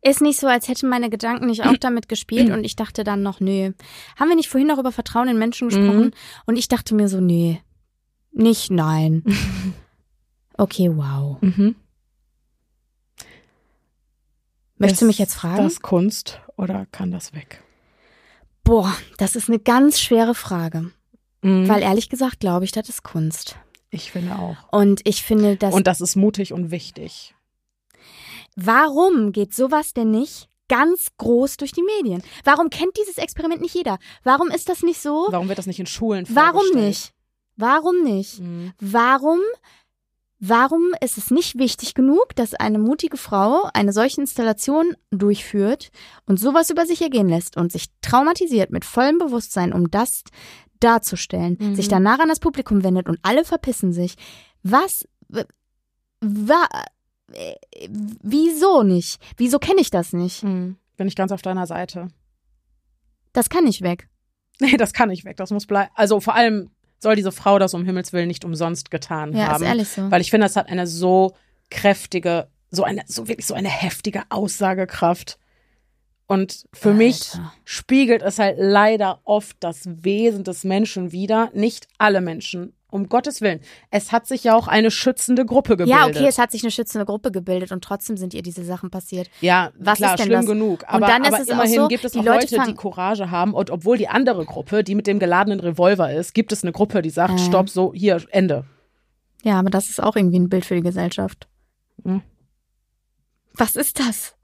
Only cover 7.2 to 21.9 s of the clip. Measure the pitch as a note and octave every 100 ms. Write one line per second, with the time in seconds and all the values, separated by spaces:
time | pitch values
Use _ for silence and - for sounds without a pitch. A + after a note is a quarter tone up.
7.2 | F3+ E3+ E3+ E3 _ _ _ _ _ _
8.2 | _ C#4+ A3+ A3 - F3+ D#3 D#3 D#3 D#3+
9.2 | F#3 G3 F#3+ F#3+ F#3+ F3 _ _ _ _
10.2 | _ _ _ - G3 - F3+ D#3 C#3 C#3
11.2 | C#3+ C#3 F#3+ F3+ G3+ A#3 _ _ _ _
12.2 | _ _ _ _ _ _ _ _ _ _
13.2 | - - _ _ _ _ _ _ _ _
14.2 | _ _ _ _ _ _ G3+ F#3 A3+ G#3
15.2 | G3 - E3+ F#3+ D4 E4+ - F3+ F#3+ -
16.2 | - - - - F#3 F#3+ F#3+ - F#3 F3+
17.2 | - D3+ - - _ _ _ _ _ _
18.2 | _ _ _ _ - A#3 F#3+ F#3+ - -
19.2 | F#3+ A#3+ - A3+ - B3 C#4+ D4 - A#3
20.2 | A3+ A#3+ - F3+ E3 D#3+ E3+ _ _ _
21.2 | _ _ F#3+ F#3+ F#3 G#3 F#3+